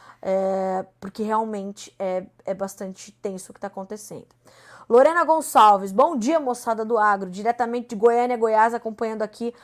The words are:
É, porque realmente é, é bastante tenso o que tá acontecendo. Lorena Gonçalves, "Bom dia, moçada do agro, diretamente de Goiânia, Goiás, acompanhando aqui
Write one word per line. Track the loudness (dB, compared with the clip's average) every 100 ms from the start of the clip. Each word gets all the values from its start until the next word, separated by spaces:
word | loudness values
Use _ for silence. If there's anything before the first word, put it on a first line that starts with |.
| -20 _
É, | -4 -2 -2 -2 -2 -4 -8 _
porque | -14 -8
realmente | -4 -2 -4 -8 -10 -14 -18 -8
é, | -6 -6 -8 _ -10
é |
bastante | -8 -8 -10 -14 -14 -20
tenso | _ -12 -12 -16
o | -16
que |
tá | -14
acontecendo. | -14 -14 -16 -16 -18 -20 _ _ _ -20 -20 2
Lorena | 6 6 4
Gonçalves, | 2 2 2 6 6 6 2
"Bom | 2 2 2
dia, | 0 0
moçada | 0 -4 -4 -4
do | -2 2
agro, | 2 2 -4
diretamente | -4 -4 -2 -4 -4 -8
de | 2
Goiânia, | 4 4 0 0
Goiás, | 2 4 2
acompanhando | 0 -8 -6 -6 -6
aqui | -8 -6 -10 -10